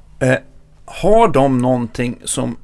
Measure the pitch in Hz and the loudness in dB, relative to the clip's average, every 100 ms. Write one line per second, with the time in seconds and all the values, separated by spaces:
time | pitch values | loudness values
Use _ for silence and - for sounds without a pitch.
0 | - - 131 131 - - - - - - | -20 -4 -2 -2 -4 -20 -20 -20 -20 -4
1 | 185 220 226 135 139 127 127 127 117 - | 2 4 4 2 2 0 0 -2 -4 -6
2 | 123 117 - - 123 117 | -6 -6 -8 -6 -6 -8